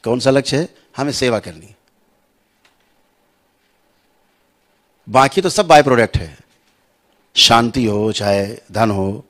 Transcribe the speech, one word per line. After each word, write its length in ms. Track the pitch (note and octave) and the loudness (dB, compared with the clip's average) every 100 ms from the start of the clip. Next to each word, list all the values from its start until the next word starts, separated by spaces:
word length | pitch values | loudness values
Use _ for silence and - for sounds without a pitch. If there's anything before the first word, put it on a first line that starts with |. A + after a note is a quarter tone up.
कौन 160 | A2+ B2 | -4 -2
सा 100 | C3+ | 0
लक्ष्य 280 | C#3 B2+ C#3 | 0 -2 -6
है? 160 | F3 _ _ - | -6 _ _ -8
हमें 160 | C#3+ | -8
सेवा 260 | - B2+ A2 | -4 -4 -4
करनी 280 | F#2+ D#2+ E2 | -8 -20 -20
है। 100 | _ _ _ _ _ _ _ _ _ _ _ _ _ _ _ _ _ _ _ _ _ _ _ _ _ _ _ _ _ _ _ _ _ - | _ _ _ _ _ _ _ _ _ _ _ _ _ _ _ _ _ _ _ _ _ _ _ _ _ _ _ _ _ _ _ _ _ -2
बाकी 320 | A#2+ C3+ - | 2 2 0
तो 80 | F3+ | -2
सब 180 | - F3 | -2 4
बाय 160 | D3+ | 6
प्रोडक्ट 340 | C#3+ A#2+ A2 - | 6 2 0 -2
है, 220 | E2 C#2 _ _ _ _ _ _ _ _ _ - | -8 -18 _ _ _ _ _ _ _ _ _ 0
शांति 480 | - A#2 A#2 C3 | 4 4 2 -2
हो, 280 | A2+ G#2 A2 | -4 -2 -4
चाहे 440 | G#2 G2+ G2+ G2 A#2 _ | -4 -2 -2 -4 -10 _
धन 180 | G#2+ A2 | -2 -2
हो 340 | G2+ F#2+ G#2+ - | -2 -4 -8 -16